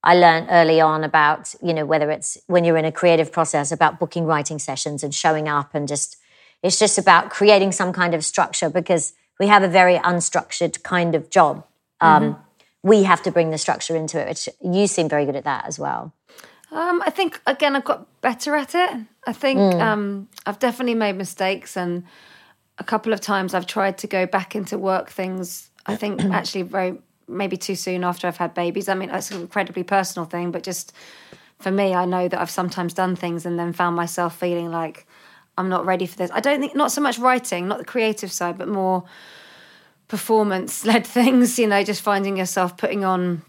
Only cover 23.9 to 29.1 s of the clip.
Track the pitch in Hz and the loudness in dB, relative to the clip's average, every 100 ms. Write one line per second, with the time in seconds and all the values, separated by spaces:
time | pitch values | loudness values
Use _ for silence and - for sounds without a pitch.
23.9 | 190 202 190 185 190 185 214 185 208 190 | -4 -4 -2 0 -2 -4 -8 -6 -4 -2
24.9 | 190 - - 185 185 180 - - _ - | -2 -4 -8 -8 -6 -8 -12 -18 _ -10
25.9 | 208 208 - 196 185 175 196 180 180 185 | -6 -6 -2 -2 -2 -4 -8 -6 -4 -4
26.9 | 190 _ _ - 143 196 185 - 185 - | -6 _ _ -12 -6 -6 -6 -8 -8 -6
27.9 | 180 180 175 180 170 175 - 175 175 196 | -4 -4 -4 -6 -4 -6 -4 -4 -4 -4
28.9 | 190 190 | -4 -4